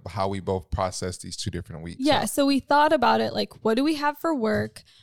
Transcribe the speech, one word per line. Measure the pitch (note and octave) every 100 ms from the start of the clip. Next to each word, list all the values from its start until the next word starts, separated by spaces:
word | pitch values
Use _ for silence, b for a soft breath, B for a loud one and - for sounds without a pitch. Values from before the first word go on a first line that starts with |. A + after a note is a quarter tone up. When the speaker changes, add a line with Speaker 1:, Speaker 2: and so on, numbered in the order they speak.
| D#2+
Speaker 1:
how | F2+ G2
we | G2
both | F2+ F#2+ -
process | - G#2+ - F#2 -
these | F#2 -
two | G#2
different | E2+ - D#2+
weeks. | - -
Speaker 2:
Yeah, | C#4 B3+ G#3+
Speaker 1:
So | -
Speaker 2:
so | C#4
we | C#4
thought | - C#4+ D4+
about | D#4 A#3 A3+
it, | A3
like, | G#3 G#3 -
what | A3 A3+
do |
we | D4 D4+
have | D4 D4
for | E4 C#4+
work? | A3 G#3 A3 - - b